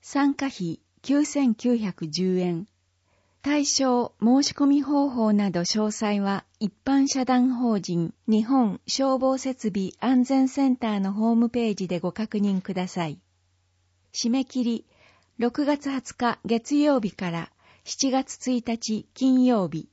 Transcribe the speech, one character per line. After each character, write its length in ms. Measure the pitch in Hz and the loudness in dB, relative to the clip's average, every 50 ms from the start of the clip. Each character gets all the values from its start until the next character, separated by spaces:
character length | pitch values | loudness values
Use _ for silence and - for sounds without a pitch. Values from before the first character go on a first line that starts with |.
| _ | _
参 320 | - - 277 277 285 277 | -4 -2 2 2 2 2
加 120 | - 277 | 0 -4
費、 340 | 277 - - 185 170 160 - _ _ _ _ _ | -6 -6 -6 -6 -6 -6 -8 _ _ _ _ _
九 220 | - 269 285 302 | 0 2 2 2
千 300 | - - 285 277 247 220 | 0 0 0 2 2 0
九 220 | _ - 240 247 | _ 0 0 0
百 320 | 233 214 196 180 - 170 160 | 0 0 -4 -6 -8 -10 -8
十 300 | 151 165 185 185 185 185 | -4 -2 0 0 0 0
円。 280 | 180 180 175 165 185 - _ _ _ _ _ _ _ _ _ _ _ _ _ _ | 0 0 -2 -4 -6 -10 _ _ _ _ _ _ _ _ _ _ _ _ _ _
対 240 | _ 277 294 294 285 | _ -2 0 0 0
象、 500 | 285 - - 262 262 247 247 240 - _ _ | 0 0 0 2 2 2 0 0 -2 _ _
申 220 | - 226 247 269 285 | 2 4 4 4 2
し 100 | - - | 0 -2
込 140 | - 285 | 0 2
み 160 | 277 277 285 277 | 4 4 2 2
方 260 | 269 294 285 277 285 | 2 0 0 0 0
法 240 | 247 247 226 214 214 | 0 0 0 2 2
な 200 | 202 208 202 175 | 2 2 0 -2
ど 80 | 180 | -2
詳 320 | 170 175 - 214 214 214 214 | -2 -2 -2 -2 -2 -2 -2
細 280 | - - 208 208 202 | -2 -2 -2 0 0
は、 240 | 196 196 196 196 - _ _ _ | 0 -2 -2 -4 -6 _ _ _
一 140 | - 202 - _ _ | -6 -6 -6 _ _
般 220 | - 269 277 269 | 0 2 2 2
社 180 | 277 - 269 254 | 2 0 -2 0
団 300 | 233 254 254 247 262 254 | 2 2 4 4 2 0
法 240 | 240 254 240 226 202 | 0 0 0 0 -2
人 340 | 165 - 175 170 170 165 - _ _ | -2 -2 -2 -2 -2 -2 -6 _ _
日 180 | - 220 214 226 | 0 2 2 2
本 360 | 214 269 269 247 214 180 - _ | 2 2 2 2 2 0 -4 _
消 320 | - - - 269 269 262 262 | -8 -4 -2 0 0 0 2
防 200 | 247 262 262 262 | 2 0 0 0
設 300 | - 262 254 _ - 220 | -2 -6 -8 _ -6 -4
備 240 | 185 202 190 185 - _ | -4 -2 -4 -4 -6 _
安 240 | - 240 262 254 247 | 0 2 2 2 2
全 240 | - 269 269 262 262 | 2 2 2 2 2
セ 200 | 262 - 277 269 | 2 0 2 2
ン 80 | 254 | 2
タ 180 | 254 - 226 214 | 0 -2 -2 -2
ー 40 | 202 | -2
の 140 | 190 190 196 | -2 -2 -2
ホ 200 | 202 214 226 233 | 0 2 2 4
ー 20 | |
ム 140 | 226 233 233 | 4 2 2
ペ 200 | - 247 233 226 | 0 0 0 0
ー 40 | 208 | -2
ジ 120 | - 190 | -2 -4
で 140 | 170 180 175 | -4 -4 -2
ご 100 | - 180 | -2 -4
確 280 | 170 - 220 220 - 208 | -4 -4 -8 -4 -2 -2
認 220 | 202 202 196 185 | 0 0 0 0
く 140 | 185 - 190 | -2 -4 -6
だ 140 | 185 180 185 | -6 -6 -6
さ 180 | - 185 170 | -4 -6 -6
い。 140 | 160 143 - _ _ _ _ _ _ _ _ _ _ _ _ _ _ _ _ _ _ _ | -6 -6 -10 _ _ _ _ _ _ _ _ _ _ _ _ _ _ _ _ _ _ _
締 180 | - - 233 | -6 -2 0
め 140 | 233 269 262 | 0 0 -2
切 200 | - - 262 247 | -2 -2 -2 -2
り、 220 | 233 233 226 - _ _ _ _ _ _ _ _ _ _ | 0 -2 -4 -6 _ _ _ _ _ _ _ _ _ _
六 280 | _ 233 240 240 - 294 | _ -2 -2 0 0 0
月 260 | 269 294 285 - 277 | 0 0 -2 -2 -4
二 100 | 269 262 | -6 -6
十 140 | - - - | -6 -10 -8
日 240 | _ 254 240 226 - _ | _ -2 -2 -2 -2 _
月 320 | 190 233 233 233 - 294 | -2 -2 -2 -2 0 0
曜 240 | 294 294 302 285 262 | 2 4 4 2 2
日 120 | 208 202 - | 0 -2 -6
か 180 | - 196 180 | -6 -8 -6
ら 220 | 165 165 165 - _ _ _ _ _ _ _ | -6 -6 -8 -10 _ _ _ _ _ _ _
七 260 | - - - - 269 | -14 -8 -2 -2 0
月 280 | 240 262 262 - - - - 254 | 0 0 -2 -4 -10 -10 -4 -4
一 120 | 254 247 233 | -4 -2 -2
日 400 | - 226 226 - - 220 208 - _ _ | -4 -6 -6 -4 -4 -6 -6 -6 _ _
金 300 | - 254 262 262 254 254 | -2 2 2 4 6 4
曜 240 | 254 247 220 190 165 | 4 4 2 0 -2
日。 200 | 147 160 - _ | -4 -8 -10 _